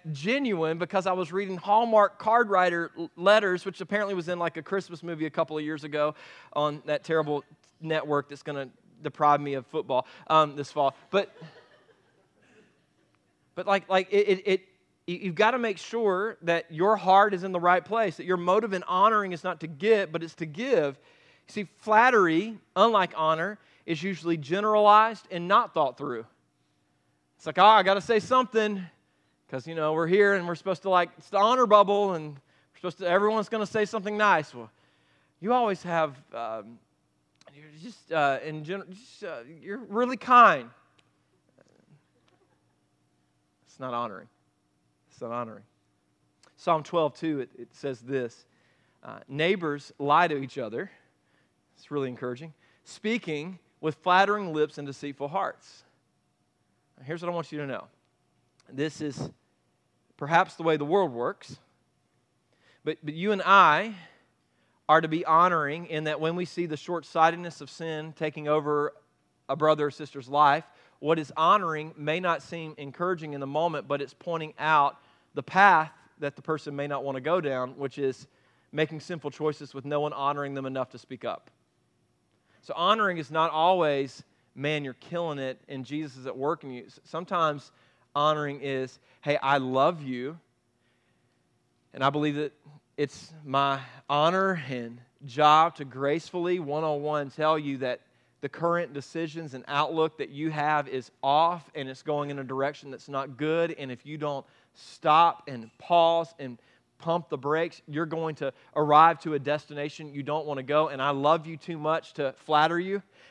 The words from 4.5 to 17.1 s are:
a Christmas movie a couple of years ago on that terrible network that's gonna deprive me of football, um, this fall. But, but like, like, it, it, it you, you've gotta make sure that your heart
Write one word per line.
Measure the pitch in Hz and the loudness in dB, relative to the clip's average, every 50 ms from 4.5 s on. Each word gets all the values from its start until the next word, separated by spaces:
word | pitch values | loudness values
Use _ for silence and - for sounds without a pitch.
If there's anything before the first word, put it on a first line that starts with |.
| - | -4
a | 160 | -6
Christmas | 147 - 196 196 185 - 170 156 | -8 -4 -4 -4 -4 -6 -14 -14
movie | 170 170 170 151 156 | -10 -10 -8 -6 -6
a | 151 | -6
couple | - 175 160 - 156 156 | -2 -2 -4 -2 -2 -6
of | 151 | -6
years | 151 156 143 | -6 -8 -8
ago | 147 151 147 151 147 151 151 - - - - - - - | -8 -6 -2 0 0 -2 -2 -6 -16 -20 -20 -20 -16 -8
on | - 147 147 147 147 147 - | -4 -2 -2 -2 -2 -4 -6
that | 151 147 143 | -6 -6 -4
terrible | - - 160 160 151 147 147 139 - _ _ _ _ _ _ - | -2 -2 0 0 0 0 -4 -6 -6 _ _ _ _ _ _ -12
network | 160 160 160 156 - 151 147 143 127 - | -6 -4 -4 -2 -2 0 -2 -2 -2 -4
that's | 143 135 - | -12 -16 -12
gonna | 151 143 139 135 120 _ _ _ _ _ - | -10 -10 -10 -10 -12 _ _ _ _ _ -12
deprive | - 143 - - 151 147 147 143 | -12 -10 -4 2 4 4 4 4
me | 143 143 139 | 2 -2 -6
of | 135 120 | -6 -8
football, | _ 156 156 - - 131 127 - - - - - - | _ -8 -6 -4 -2 -2 -2 -2 -4 -10 -12 -2 2
um, | 156 156 156 147 139 | 4 4 4 4 0
this | 147 139 - | -8 -10 -8
fall. | - 151 139 135 - - - - | -2 0 0 0 -2 -4 -10 -2
But, | 185 196 190 - - - 165 160 - - _ _ _ _ _ _ _ _ _ _ _ _ _ _ _ _ _ _ _ _ _ _ _ _ _ _ _ _ _ _ _ _ _ _ _ _ _ _ - | -2 -2 -2 -2 -8 -20 -20 -20 -20 -20 _ _ _ _ _ _ _ _ _ _ _ _ _ _ _ _ _ _ _ _ _ _ _ _ _ _ _ _ _ _ _ _ _ _ _ _ _ _ -12
but | 180 180 | -8 -2
like, | 202 196 190 - - | 0 0 0 0 2
like, | 190 190 185 - | 0 0 2 2
it, | 202 202 208 208 | 2 2 4 4
it, | 190 190 - | 2 0 2
it | 196 190 190 - _ _ _ _ _ _ _ - | 0 -2 -2 -2 _ _ _ _ _ _ _ -10
you, | - 175 | -8 -8
you've | - - 185 156 | -6 -6 -4 0
gotta | 165 214 240 262 247 | 2 2 2 2 0
make | 233 220 190 165 | -2 -4 -6 -6
sure | - - 220 233 226 202 180 185 208 226 - - | -10 -8 -4 -2 0 0 0 0 -2 -6 -8 -6
that | 170 165 170 165 - - | -2 -2 -2 -2 -2 -6
your | 160 151 185 208 220 | -4 0 2 2 2
heart | 190 170 185 | 2 4 6